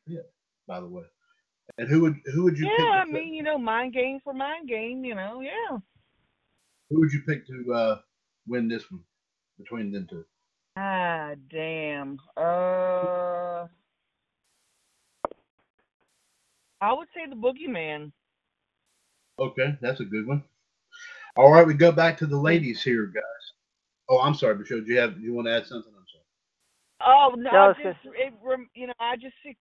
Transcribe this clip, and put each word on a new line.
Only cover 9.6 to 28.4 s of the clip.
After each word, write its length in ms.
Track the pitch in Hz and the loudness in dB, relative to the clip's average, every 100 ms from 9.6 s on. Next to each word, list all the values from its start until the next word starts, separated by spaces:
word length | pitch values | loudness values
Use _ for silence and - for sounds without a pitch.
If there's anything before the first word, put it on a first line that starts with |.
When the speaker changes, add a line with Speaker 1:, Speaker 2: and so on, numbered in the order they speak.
| - 117 101 | -14 -10 -8
Speaker 1:
them 140 | 101 90 | -10 -12
two? 140 | 85 - _ _ _ _ 190 | -16 -20 _ _ _ _ -10
Speaker 2:
Ah, 540 | 196 185 175 160 151 143 135 | -6 -4 -4 -6 -8 -14 -14
damn. 720 | 156 160 160 151 143 139 139 _ - | -10 -8 -8 -8 -8 -10 -14 _ -6
Uh, 1300 | 170 175 185 185 185 180 180 180 180 175 175 175 170 175 _ _ _ _ _ _ _ _ _ _ _ _ _ _ - - _ _ _ _ _ _ _ _ _ _ _ _ _ - | -2 -2 -2 -2 -2 -2 -2 -4 -4 -6 -8 -10 -12 _ _ _ _ _ _ _ _ _ _ _ _ _ _ _ -14 -14 _ _ _ _ _ _ _ _ _ _ _ _ _ -6
I 120 | 208 | -4
would 140 | 277 339 349 | -4 -6 -16
say 60 | 311 | -14
the 60 | 233 | -4
Boogeyman. 760 | 247 262 311 185 156 151 151 - _ _ _ _ _ _ _ _ _ _ _ - | -4 -4 -8 -8 -6 -8 -12 -20 _ _ _ _ _ _ _ _ _ _ _ -8
Speaker 1:
Okay, 380 | 131 - 139 143 | -6 -2 -4 -4
that's 200 | 120 131 | -6 -6
a 40 | 101 | -6
good 220 | 107 117 | -6 -4
one. 160 | 143 - _ _ _ _ - - - - - | -6 -6 _ _ _ _ -20 -20 -20 -6 8
All 160 | 139 | 12
right, 140 | 160 160 | 12 10
we 80 | |
go 180 | 147 170 | 8 6
back 260 | 160 165 - | 6 2 2
to 60 | 151 | -2
the 100 | 143 | 0
ladies 460 | 151 170 131 110 | 2 2 0 -4
here, 240 | 131 117 98 | -2 -2 -2
guys. 160 | 107 - - - _ _ _ _ _ - | -8 -10 -14 -20 _ _ _ _ _ 0
Oh, 120 | 170 | 2
I'm 160 | 147 147 | 2 0
sorry, 200 | 120 101 | 0 -2
Michelle. 260 | 101 117 | -4 -6
Do 120 | 110 | 0
you 60 | 123 | 2
have, 160 | 117 92 | 0 -2
do 60 | |
you 120 | 113 | -8
wanna 160 | 120 117 | -6 -2
add 140 | 117 - | -2 -4
something? 260 | 120 110 101 | -14 -16 _
I'm 80 | 92 | -20
sorry. 180 | - _ _ _ _ _ _ _ - | -20 _ _ _ _ _ _ _ 0
Speaker 2:
Oh 320 | - 277 277 240 | 6 8 6 2
no, 160 | 247 | 4
Speaker 3:
No, 60 | 196 | 8
Speaker 2:
I 100 | 196 | 8
Speaker 3:
it's 80 | 294 | 6
Speaker 2:
just, 200 | 294 - | -2 -8
Speaker 3:
just 120 | 269 247 | -10 -8
Speaker 2:
it 180 | 262 214 | -8 -8